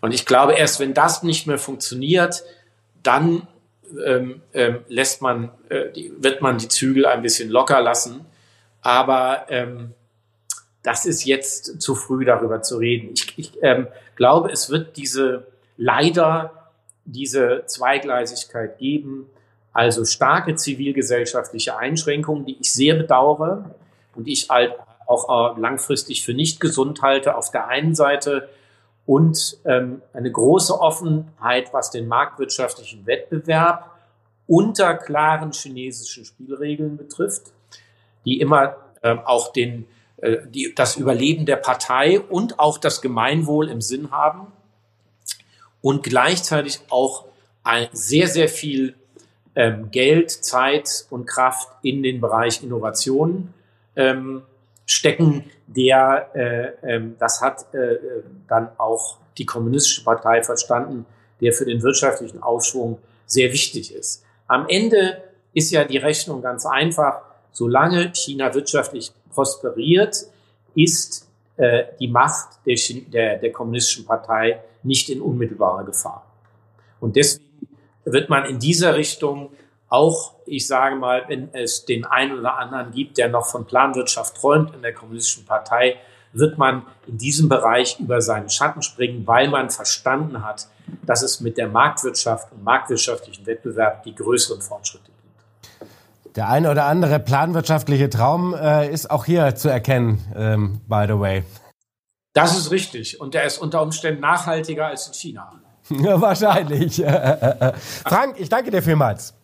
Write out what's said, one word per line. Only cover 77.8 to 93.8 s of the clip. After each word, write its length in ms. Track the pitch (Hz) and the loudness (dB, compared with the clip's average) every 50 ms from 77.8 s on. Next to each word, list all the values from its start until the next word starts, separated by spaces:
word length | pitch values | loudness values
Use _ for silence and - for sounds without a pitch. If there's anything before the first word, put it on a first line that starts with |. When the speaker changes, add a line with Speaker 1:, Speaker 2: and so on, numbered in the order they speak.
| _ _ _ _ _ | _ _ _ _ _
Speaker 1:
wird 240 | - 123 139 156 - | 0 0 0 2 4
man 160 | 156 139 139 | 2 2 2
in 120 | 143 135 123 | 0 -6 -2
dieser 380 | 117 147 170 165 180 175 147 | 0 2 2 4 4 4 4
Richtung 560 | 143 151 - - - - 143 143 143 143 139 - _ - _ _ _ _ _ | 2 0 -2 -4 -4 -4 -4 -4 -4 -10 -14 -18 _ -20 _ _ _ _ _
auch, 460 | 120 127 151 165 165 165 - - _ _ - | 2 4 4 4 2 0 -6 -8 _ _ -14
ich 220 | - 143 135 - - | -8 -8 -6 -4 -2
sage 280 | 139 127 131 135 135 | 0 0 0 0 0
mal, 280 | 135 131 123 127 127 127 - | -2 -2 -2 -2 -2 -2 -4
wenn 260 | 147 127 127 127 - | -8 -8 -10 -12 -10
es 320 | 131 120 117 - - - | -8 -6 -6 -6 -8 -4
den 200 | - 123 117 117 | -4 -4 -4 -2
einen 340 | - - 123 135 139 139 127 | -2 0 0 0 0 -4 -4
oder 180 | 117 123 131 135 | -4 -4 -4 -4
anderen 340 | 127 120 131 131 123 120 | -6 -8 -8 -10 -10 -10
gibt, 260 | 117 131 139 - - - | -8 -8 -8 -6 -2 -2
der 100 | 120 120 | 0 0
noch 200 | 120 120 113 - | 0 -2 -2 -2
von 180 | - 123 113 | -6 -8 -8
Planwirtschaft 680 | - - 127 135 139 135 127 127 - - - 110 - - | -2 2 2 2 2 2 -2 -4 -4 -4 -4 -6 -8 -10
träumt 380 | - - 135 147 156 156 156 - | -2 2 4 4 4 4 0 -4
in 60 | 131 | -10
der 120 | 120 117 117 | -10 -10 -10
Kommunistischen 520 | - - 110 113 117 113 - - - 104 | -10 -16 -16 -10 -6 -4 -4 -4 -6 -6
Partei, 500 | _ 107 107 - - 120 120 123 127 123 - - - - _ _ _ | _ -4 -4 -2 0 0 2 2 2 0 -2 -10 -20 -20 _ _ _
wird 280 | _ 113 143 156 156 151 | _ 2 2 2 2 2
man 240 | 139 131 131 127 117 - - _ _ - | 2 2 2 0 -8 -14 -20 _ _ -14
in 100 | 120 110 | -10 -8
diesem 320 | 113 139 147 147 160 151 | -4 -2 2 2 4 4
Bereich 500 | 135 123 113 113 113 123 127 - - - | 4 4 4 2 2 2 0 0 -4 -8
über 220 | - 123 123 120 | -4 -2 0 0
seinen 280 | 117 117 110 107 101 101 | 0 0 -2 -4 -2 -4
Schatten 340 | - - 147 151 147 - 151 | -2 0 0 -2 -2 -4 -8
springen, 420 | - - - 123 120 123 120 107 | -10 -6 -4 -4 -4 -4 -6 -2
weil 240 | 104 113 123 135 143 | 2 4 4 4 4
man 220 | 143 135 127 110 | 2 -2 -2 -2
verstanden 760 | - - 107 - - - - 131 131 139 156 160 135 113 104 | -6 -6 -4 -4 -4 -2 -2 -2 -2 -2 -2 -6 -8 -8 -10
hat, 220 | 107 107 - - _ _ _ _ - - - - | -10 -10 -12 -14 _ _ _ _ -18 -18 -16 -4
dass 200 | - 123 117 131 | -2 -2 0 0
es 160 | 131 - - | -4 -4 -4
mit 180 | 117 117 110 - | -6 -6 -4 -4
der 100 | 117 110 | -6 0
Marktwirtschaft 840 | 104 117 131 151 147 - - 131 117 - - - 113 - - - | 2 2 2 2 2 -2 -6 -4 -4 -4 -2 -2 -2 -4 -6 -16
und 120 | - 110 98 | -20 -12 0
marktwirtschaftlichen 840 | 104 123 127 - - 127 113 - - 117 - - - 98 98 101 101 | 0 0 0 2 -2 -2 -2 -2 -2 -4 -6 -8 -16 -20 -18 -10 -10
Wettbewerb 560 | 113 113 _ 123 107 107 | -10 -8 _ -10 -2 0